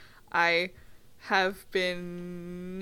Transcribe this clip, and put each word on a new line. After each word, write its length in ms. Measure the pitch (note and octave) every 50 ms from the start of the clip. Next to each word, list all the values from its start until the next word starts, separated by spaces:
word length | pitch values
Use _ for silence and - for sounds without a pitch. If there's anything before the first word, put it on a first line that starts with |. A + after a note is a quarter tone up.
| - - - - - - -
I 380 | F3 E3+ E3+ E3+ E3+ F3 F#3 - - - - - - - - - -
have 480 | - - G#3+ F#3+ F#3+ F#3 G3+ - - -
been 1080 | - F#3+ F#3 F3+ F3+ F3 F3+ F3 F3 F3 F3 F3+ F3+ F3 F3 F3 F3+ F3+ F3+ F#3 F#3 F#3+